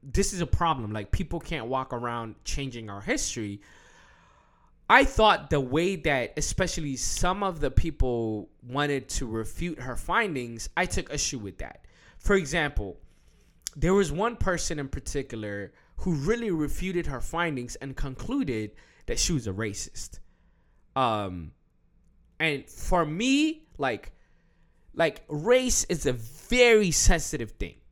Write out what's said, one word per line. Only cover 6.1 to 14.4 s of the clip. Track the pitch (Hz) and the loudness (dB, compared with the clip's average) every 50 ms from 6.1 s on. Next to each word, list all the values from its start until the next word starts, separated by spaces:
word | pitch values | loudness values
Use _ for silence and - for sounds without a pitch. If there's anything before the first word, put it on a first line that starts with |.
| 143 131 120 107 - - | 0 0 0 -2 -4 -4
especially | - - - - 185 175 - - 160 147 135 | -4 -4 0 -2 -2 -2 -2 -4 -4 -4 -4
some | 123 - - - - - 180 185 196 208 | -4 -4 -4 -2 0 0 0 0 0 -2
of | 190 180 156 | -4 -2 -2
the | 147 139 | -2 2
people | - - - 165 151 - - 127 123 120 117 110 110 107 98 - - _ - 120 | 4 4 4 4 2 0 0 2 2 0 0 -2 -2 -4 -6 -10 -16 _ -16 -6
wanted | 123 139 147 147 143 135 131 - | -2 0 0 0 0 -2 -4 -4
to | - - - 110 | -4 -4 -4 -2
refute | 110 113 110 - - - 170 175 165 - | -4 -4 -4 -4 -4 -4 -4 -6 -4 -6
her | 123 127 123 | -8 -8 -6
findings, | 110 - - 170 214 233 208 160 131 123 117 117 117 - - - | -6 -4 0 0 0 0 0 -2 -4 -6 -6 -8 -10 -10 -6 -2
I | - 185 180 | -2 -2 0
took | - 196 - - - | 0 -2 -2 -2 -4
issue | 143 - - - 127 | -4 -4 -4 -4 -6
with | 104 98 - - | -8 -10 -10 -10
that. | - 64 - - _ - _ _ - - - - | -12 -14 -14 -18 _ -20 _ _ -20 -20 -20 -4
For | - - 202 | 2 4 4
example, | 196 180 135 147 175 156 143 139 - 107 98 87 - - - _ _ _ - _ _ _ _ _ _ _ - - 147 | 4 4 2 -2 0 -2 0 0 -2 -4 -4 -8 -14 -18 -20 _ _ _ -20 _ _ _ _ _ _ _ -12 -6 0
there | 139 165 190 | 2 4 4
was | 202 196 156 | 4 4 2
one | 143 160 202 233 240 | 0 -2 -2 -2 0
person | - | 0